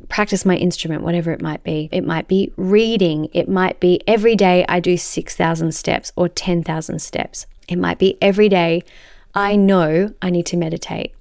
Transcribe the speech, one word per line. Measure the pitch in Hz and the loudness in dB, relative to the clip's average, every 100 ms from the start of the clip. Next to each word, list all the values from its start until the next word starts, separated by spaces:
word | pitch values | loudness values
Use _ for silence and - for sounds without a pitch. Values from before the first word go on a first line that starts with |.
| - | -8
practice | - - 190 190 | -4 -2 0 2
my | 180 | 2
instrument, | 180 - 160 151 | 0 -2 -6 -6
whatever | 165 175 170 | -2 -2 -2
it | 160 | -4
might | 165 151 | -6 -8
be. | - 156 156 | -6 -6 -4
It | 185 170 | -4 -2
might | 165 - | -4 0
be | 190 196 - | 0 0 -4
reading. | 185 208 226 226 180 151 156 | 2 2 4 2 0 0 -2
It | - - | -2 -2
might | 185 185 - | 0 0 0
be | 180 180 - | 2 2 2
every | 220 220 220 | 2 4 4
day | 190 180 - | 4 4 2
I | 180 | 0
do | 175 175 | 0 -2
six | - - - - | -2 -8 -8 -2
thousand | 165 165 165 | -2 0 -2
steps | 160 - - - - | -4 -2 -4 -4 -4
or | 175 | -2
ten | - - 175 | -2 -2 -2
thousand | 165 160 160 160 | -2 -6 -6 -8
steps. | - - - - - - - | -8 -8 -8 -10 -16 -20 -8
It | 180 | -4
might | 175 - | -2 2
be | 190 - | 0 2
every | 196 196 208 | 2 4 4
day | 190 170 165 - - - - - | 4 2 0 -4 -18 -20 -20 -10
I | - 202 208 | -4 0 4
know | 196 190 156 160 202 - | 4 4 4 2 0 -2
I | 185 | -2
need | 175 170 | -2 -2
to | 175 | -2
meditate. | 165 165 - 170 - - | -4 -6 -8 -8 -10 -12